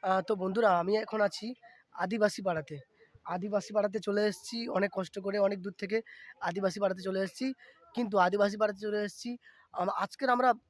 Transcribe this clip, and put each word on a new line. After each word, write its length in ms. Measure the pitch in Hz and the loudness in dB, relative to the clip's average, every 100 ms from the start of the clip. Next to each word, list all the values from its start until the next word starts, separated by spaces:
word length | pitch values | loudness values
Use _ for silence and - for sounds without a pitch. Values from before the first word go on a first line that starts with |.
আহ, 180 | 190 190 - | 2 0 2
তো 80 | 208 | 0
বন্ধুরা, 440 | 190 196 226 175 | 0 4 6 6
আমি 180 | 170 214 | 4 0
এখন 240 | 220 214 | 0 0
আছি 320 | 208 - 214 254 - - _ - | 0 0 -10 -12 -18 -20 _ -6
আদিবাসী 380 | 185 220 208 - 190 | -2 2 2 2 -2
পাড়াতে। 300 | 160 151 147 - _ - - - | -2 -4 -12 -14 _ -20 -18 -6
আদিবাসী 480 | 175 202 202 - | -4 0 -2 0
পাড়াতে 260 | 208 202 208 | 0 0 -2
চলে 220 | 185 202 214 | 0 2 2
এসেছি 400 | 196 - 233 240 185 | 0 -8 -8 -2 0
অনেক 140 | 196 | 0
কষ্ট 260 | - 180 - | -2 -6 -6
করে, 200 | 196 202 | -4 2
অনেক 220 | 196 196 | 2 0
দূর 120 | 185 - | -8 -8
থেকে 200 | 202 220 - - - - | -4 -4 -4 -18 -20 -8
আদিবাসী 380 | 175 175 190 180 | -6 0 -2 0
পাড়াতে 220 | 196 185 | -2 -2
চলে 180 | 185 190 190 | -4 -2 -4
এসেছি। 280 | - 262 262 - _ - - | -4 -6 -6 -14 _ -12 -4
কিন্তু 220 | 233 202 | 0 4
আদিবাসী 400 | 180 202 202 208 | 4 4 2 2
পাড়াতে 220 | 214 196 | -2 -2
চলে 200 | 214 208 208 | -4 -4 -4
এসেছি, 320 | - 240 240 - - _ | -6 -10 -10 -14 -20 _
আম-, 220 | - 180 202 | -4 -4 -2
আজকের 260 | 190 - 269 | -6 -2 0
আমরা 240 | 247 254 226 _ | 4 4 2 _